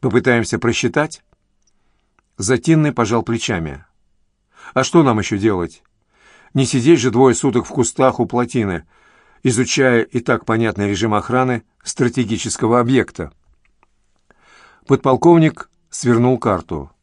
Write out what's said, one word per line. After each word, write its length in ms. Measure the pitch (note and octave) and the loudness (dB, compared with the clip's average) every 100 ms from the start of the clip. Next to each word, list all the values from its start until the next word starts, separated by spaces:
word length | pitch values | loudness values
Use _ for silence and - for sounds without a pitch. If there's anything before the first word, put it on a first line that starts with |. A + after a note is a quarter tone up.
| C3+ | 0
«Попытаемся 540 | G#2+ C3 A#2+ G#2+ - | 0 2 0 0 -2
просчитать?» 640 | A#2 A#2 B2 B2 D#3 - _ _ _ _ _ _ _ _ _ _ _ _ | -2 -2 -2 -2 -4 -6 _ _ _ _ _ _ _ _ _ _ _ _
Затинный 540 | F#2+ D3+ - D#3+ D3+ | -2 -2 2 2 2
пожал 320 | C3+ A2+ A#2 | 0 0 0
плечами. 640 | A2 A#2 - G2+ D#2+ C#2 - _ _ _ _ _ _ _ - - | -2 -6 -4 -6 -6 -12 -20 _ _ _ _ _ _ _ -8 -4
«А 80 | |
что 180 | C3 F3 | 2 4
нам 160 | C#3+ A2 | 4 2
ещё 200 | G2 G#2 | -2 0
делать? 440 | G#2+ F#2+ E2+ - _ _ _ _ _ _ _ | 0 0 -4 -10 _ _ _ _ _ _ _
Не 120 | C3+ C3 | -2 0
сидеть 340 | C3 A#2+ E3 | 0 4 4
же 100 | A#2+ | 4
двое 240 | A2 C3 | 4 4
суток 320 | A2+ C#3 B2 - | 4 0 -2 -4
в 40 | |
кустах 500 | - A2+ - C3 B2+ | -4 -4 2 0 2
у 80 | A2+ | -4
плотины, 580 | B2 A#2+ B2+ G#2 F2 - _ _ _ _ _ | -2 -4 -2 -4 -4 -10 _ _ _ _ _
изучая 600 | C3 A2+ B2 - C3 A#2+ | -2 0 -2 0 2 2
и 160 | A2+ B2+ | 0 -4
так 260 | A#2+ A#2 - | -2 -4 -2
понятный 420 | A2+ A2+ G2 G2+ | -2 -2 -2 -4
режим 280 | G2+ A2+ G#2 | -2 0 -2
охраны 480 | G2 B2 B2+ A#2+ _ _ | -2 -2 0 -4 _ _
стратегического 960 | - - B2 A#2+ A2+ A2+ A2+ - G#2+ A#2+ | -14 -4 -2 0 -4 -4 -6 -4 0 2
объекта». 520 | A#2+ C3 F#2+ - D#2+ _ _ _ _ _ _ _ _ _ _ _ _ _ - _ _ | 2 0 0 -6 -14 _ _ _ _ _ _ _ _ _ _ _ _ _ -20 _ _
Подполковник 840 | C3+ C#3 C3 E3 E3+ D#3 - - _ _ | 0 2 2 6 6 4 0 -18 _ _
свернул 480 | - B2 A#2 B2 B2+ | -6 0 2 2 0
карту. 540 | A#2 F#2 D#2+ D#2+ C#2 _ | 0 -2 -4 -10 -10 _